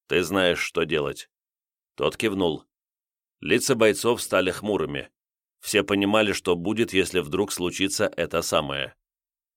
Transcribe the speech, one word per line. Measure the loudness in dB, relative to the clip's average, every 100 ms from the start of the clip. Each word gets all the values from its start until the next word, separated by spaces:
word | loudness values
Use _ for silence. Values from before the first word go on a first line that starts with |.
| -2
ты | 0
знаешь, | 2 2 2 2
что | -2 -2
делать». | 0 0 -2 -6 -14 _ _ _ _ _ _ -4
Тот | -4 0
кивнул. | -2 0 0 -2 -8 _ _ _ _ _ _ _
Лица | 0 0 2
бойцов | 4 4 4 0 0
стали | 0 0 0
хмурыми. | -2 -2 -2 -2 -6 -10 _ _ _ _ _
Все | 0 0
понимали, | 2 2 4 4 2
что | 0 0 0
будет, | 0 -2 0
если | 2 0 0
вдруг | -2 -2 -2
случится | -2 -4 -2 -2 0 -2 -2
это | -4 -2
самое. | 0 0 -2 -6 -8 -14 _ _ _ _ _